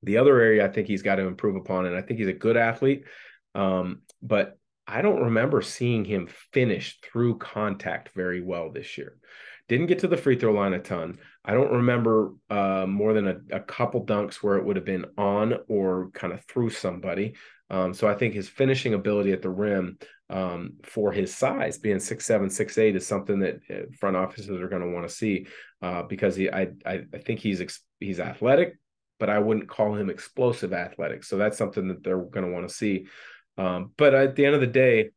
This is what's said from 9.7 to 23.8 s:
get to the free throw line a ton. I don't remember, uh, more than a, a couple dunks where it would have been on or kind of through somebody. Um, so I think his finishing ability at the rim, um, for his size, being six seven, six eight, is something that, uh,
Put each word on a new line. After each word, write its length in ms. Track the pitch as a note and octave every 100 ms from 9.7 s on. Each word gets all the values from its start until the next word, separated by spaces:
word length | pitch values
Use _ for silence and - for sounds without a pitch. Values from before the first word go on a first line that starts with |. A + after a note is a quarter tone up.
| A#2+ E3
get 120 | F3
to 80 | F3+
the 80 | E3+
free 220 | - B2
throw 140 | A#2
line 220 | G#2 G2
a 40 | F2+
ton. 400 | - F#2 E2 F2 - _
I 100 | -
don't 180 | A2 C#3
remember, 640 | B2 A#2+ A#2+ A2+ A2 G#2 - _
uh, 380 | G#2 G2 F#2+ F#2+
more 260 | G2 G#2+
than 140 | A2 G2
a, 100 | F#2 -
a 100 | G2
couple 460 | - - A#2+ B2 G2
dunks 300 | G#2 G2+ -
where 220 | G#2 G2
it 60 |
would 120 | F#2+ F#2+
have 80 |
been 220 | F2 F#2+ - -
on 400 | G2+ G2+ A2 A#2+ -
or 440 | G#2 F#2+ F#2 F#2
kind 200 | - F2+
of 120 | F2
through 260 | - - A#2
somebody. 640 | - F#2+ F2+ F#2 F2 G#2+ - - - _
Um, 260 | F#2+ F#2
so 140 | F#2+ G#2+
I 60 |
think 200 | G#2 A#2+
his 140 | G#2 G2
finishing 460 | - C3+ C3 C3
ability 380 | G#2 G2+ G#2 G2
at 100 | F#2
the 80 | F#2+
rim, 480 | F#2 G#2 G2 F2+ - - _ _
um, 460 | F#2 F#2 F2 F2 -
for 280 | - - G#2
his 220 | G2 F#2+
size, 440 | - C3 C#4 E2+ -
being 220 | A2 G2
six 240 | - -
seven, 260 | - A2 F#2+
six 280 | - G#2+ -
eight, 180 | A2 F#2+
is 100 | -
something 340 | G2+ - G2+
that, 200 | F#2+ - _
uh, 180 | G1+